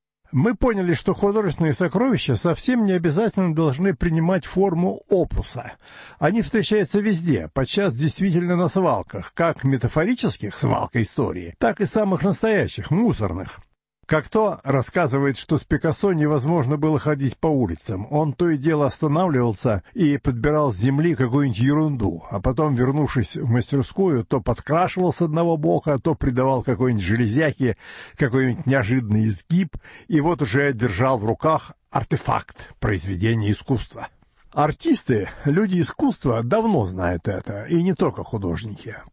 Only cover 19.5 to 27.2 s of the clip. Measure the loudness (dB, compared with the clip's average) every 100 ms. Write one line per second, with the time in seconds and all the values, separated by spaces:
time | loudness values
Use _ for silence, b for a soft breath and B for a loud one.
19.5 | 0 0 -2 b 0 2 2 -2 -2 0
20.5 | 2 0 2 2 2 2 2 0 2 0
21.5 | 2 2 2 2 0 -2 -4 -6 -4 -2
22.5 | 0 0 2 2 2 0 0 -2 -2 0
23.5 | 0 0 -2 -2 0 2 0 0 -2 0
24.5 | -4 0 0 0 0 0 0 0 0 0
25.5 | 2 2 0 0 0 0 0 0 2 2
26.5 | 0 0 0 2 2 0 0